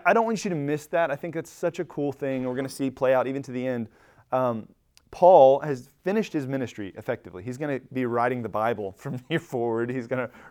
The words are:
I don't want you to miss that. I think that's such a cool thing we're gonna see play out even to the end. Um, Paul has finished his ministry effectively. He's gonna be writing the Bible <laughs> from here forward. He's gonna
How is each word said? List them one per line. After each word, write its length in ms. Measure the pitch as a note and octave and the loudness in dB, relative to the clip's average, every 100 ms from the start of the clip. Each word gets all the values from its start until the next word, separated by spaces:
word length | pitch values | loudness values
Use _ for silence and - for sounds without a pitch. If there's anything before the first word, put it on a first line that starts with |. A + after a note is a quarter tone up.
| - | 4
I 60 | |
don't 140 | G#3 A3+ | 2 2
want 180 | A3 | -2
you 40 | G#3+ | -4
to 80 | E3+ | -4
miss 300 | C#3 D3 - | -2 -4 -4
that. 220 | E3+ E3 | -2 -2
I 60 | C#3 | -4
think 180 | E3+ | -8
that's 160 | D#3+ D#3+ | -8 -10
such 280 | - F3 - | -6 -4 -4
a 60 | |
cool 280 | C3 - C#3+ | -8 -4 -4
thing 320 | C3+ C#3 C3 | -4 -4 -4
we're 120 | B2+ B2+ | -4 -4
gonna 120 | C3+ | -6
see 220 | - C3+ | -4 -4
play 240 | B2+ B2+ | 0 2
out 120 | C3 B2 | 4 2
even 160 | C3+ | -4
to 100 | C3+ | -8
the 140 | B2+ B2+ | -6 -4
end. 220 | B2 A2 _ _ _ _ | -4 -6 _ _ _ _
Um, 360 | C3 B2+ A2+ - _ _ _ _ | -2 0 -4 -8 _ _ _ _
Paul 480 | - E3+ F#3 C3+ C#3 | 4 8 10 10 8
has 280 | D3+ C3+ - _ | 2 -6 -8 _
finished 300 | F3+ G#3+ G#3 | -2 -2 -2
his 140 | D#3 C3 | -4 -4
ministry 460 | C3+ A#2+ - G2 F2 | -4 -6 -8 -12 -10
effectively. 460 | A2 A#2+ - F2+ | -6 -6 -8 -12
He's 140 | G#2 B2+ | -10 -8
gonna 220 | D3+ C3 C3+ | -6 -6 -6
be 140 | B2+ B2+ | -4 -2
writing 360 | A#2 B2 B2+ | 0 0 -2
the 60 | A2 | -4
Bible 440 | G#2 A2 A2 G2 | -2 -2 -2 -6
<laughs> 60 | G2 | -10
from 200 | C#3 B2+ - | -10 -10 -4
here 100 | D#3+ | -6
forward. 520 | D#3+ B2+ A#2 A2+ A#2+ | -4 -4 -2 -2 -2
He's 160 | B2+ A#2 | -6 -6
gonna 240 | B2+ A#2+ - - | -6 -6 -10 -16